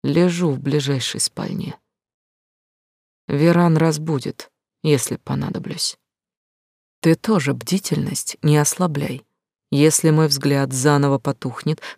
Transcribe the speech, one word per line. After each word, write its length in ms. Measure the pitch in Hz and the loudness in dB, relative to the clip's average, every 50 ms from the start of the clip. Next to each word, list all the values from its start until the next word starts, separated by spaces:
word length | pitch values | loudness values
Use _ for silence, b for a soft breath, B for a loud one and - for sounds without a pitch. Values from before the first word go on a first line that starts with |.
Лежу 480 | - 135 143 160 175 180 170 170 180 160 | -2 0 2 2 2 2 2 0 0 0
в 100 | 135 131 | -2 -2
ближайшей 600 | 135 139 139 151 135 139 139 131 120 - - - | -2 -2 -2 0 0 0 -2 -2 -2 -6 -6 -6
спальне. 580 | - - _ - - - - - - - - _ _ _ _ _ _ _ _ _ _ _ _ _ _ _ _ _ _ _ _ _ _ _ _ _ _ _ _ _ _ - | -6 -6 _ -6 -8 -6 -6 -6 -8 -8 -10 _ _ _ _ _ _ _ _ _ _ _ _ _ _ _ _ _ _ _ _ _ _ _ _ _ _ _ _ _ _ -6
Веран 480 | 151 143 151 170 170 170 175 170 160 | -2 2 4 4 4 4 4 4 4
разбудит, 720 | 156 160 165 151 151 156 160 156 135 - - - _ - _ _ _ _ _ _ _ | 4 2 2 0 -2 -4 -4 -4 -4 -4 -6 -10 _ -18 _ _ _ _ _ _ _
если 340 | - 156 147 127 - - - | 0 2 2 2 0 -4 -8
понадоблюсь. 800 | - _ - - - - - - - - - - 165 - - - _ _ _ _ _ _ _ _ _ _ _ _ _ _ _ _ _ _ _ _ _ | -10 _ -6 -6 -4 -4 -4 -6 -8 -8 -8 -8 -6 -6 -8 -8 _ _ _ _ _ _ _ _ _ _ _ _ _ _ _ _ _ _ _ _ _
Ты 140 | - 160 165 | 2 2 2
тоже 400 | - - - 220 185 127 139 135 | 2 2 0 0 0 0 -2 -4
бдительность 840 | 123 - - 180 190 - - 165 147 143 - - - - - - _ | -4 -4 -4 -4 -4 -2 -4 -4 -4 -4 -4 -6 -6 -8 -10 -10 _
не 160 | - 151 151 151 | 2 2 4 4
ослабляй. 680 | 147 151 - - 185 175 147 143 143 - 127 131 _ _ _ _ _ _ _ _ _ _ | 4 2 0 -2 -2 -2 -2 -4 -6 -6 -8 -10 _ _ _ _ _ _ _ _ _ _
Если 400 | - 139 147 156 151 - - 160 | 2 4 4 4 4 4 2 4
мой 160 | 156 156 160 151 | 4 4 4 2
взгляд 440 | 147 139 - 139 139 139 139 131 | 0 0 0 0 2 2 0 -2
заново 460 | 131 131 127 147 147 143 143 139 139 135 | -4 0 2 4 4 4 4 2 2 0
потухнет, 640 | _ 147 135 _ - 135 117 - - 151 156 - B B B | _ -4 -6 _ -6 -10 -8 -6 -4 -4 -4 -4 B B B